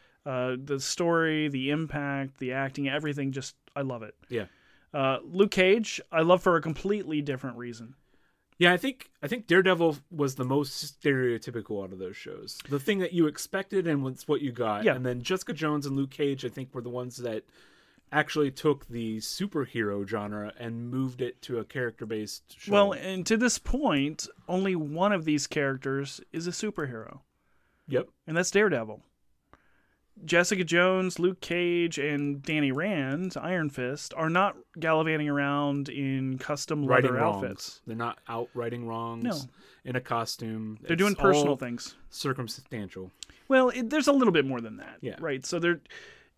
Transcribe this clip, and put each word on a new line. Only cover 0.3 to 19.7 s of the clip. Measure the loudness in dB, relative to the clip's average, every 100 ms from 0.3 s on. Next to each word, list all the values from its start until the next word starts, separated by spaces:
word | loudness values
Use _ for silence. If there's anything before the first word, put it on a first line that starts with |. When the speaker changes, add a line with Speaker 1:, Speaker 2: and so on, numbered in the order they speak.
| -2 -2 -4
Speaker 1:
the | -4 -4
story, | -4 0 2 4 4 2 0
the | 0 0
impact, | 0 -2 -4 -4 -4 -6 -6
the | -4
acting, | -2 -4 -2 -2
everything, | -2 -2 -2 -4
just, | -4 -8 -14 _ -6
I |
love | -6 -6
it. | -12 -18 -6
Speaker 2:
Yeah. | -6 -6 _ _ _ _
Speaker 1:
Uh, | -2 0 0
Luke | -2 4 4
Cage, | 6 6 6 2 -6 -2
I | 2
love | 6 6
for | 6 4
a |
completely | 2 -4 -2 -2 -2 -4
different | -2 -4 -6 -10
reason. | -12 -12 -16 -20 _ _ _ _ _ 4
Speaker 2:
Yeah, | 4
I | 6
think, | 0 -6 -14 -10
I | -6
think | -4 4
Daredevil | 6 6 6 4 0 -8
was | -2 -2 -2
the |
most | 0 0 0 -6 -12 -2
stereotypical | 2 2 2 0 -4 -8 -6 -6
out | -6
of | -8
those | -10 -10
shows. | -14 -14 -14 -14 -4
The | -2
thing | 0 0
that | 2
you | 2 2
expected | 0 -6 -6 -2 -2 0
and | 0
was | -2 -6 -2
what | 0
you | 0
got. | -2 0 2
Speaker 1:
Yeah. | 2 0
Speaker 2:
And | -2
then | -4
Jessica | -2 -4 -4
Jones | -4 -2 -2 -2
and | -2
Luke | -4
Cage, | -2 -2 -2
I | -6
think, | -8 -10
were | -10
the | -8
ones | -6 -8 -6
that | -6 -6 -8 _ -20 _ _ _ -2
actually | 0 2 2 2
took | 2 2 2 -2
the | -6 -4 -4
superhero | -6 -6 -4 -4 -4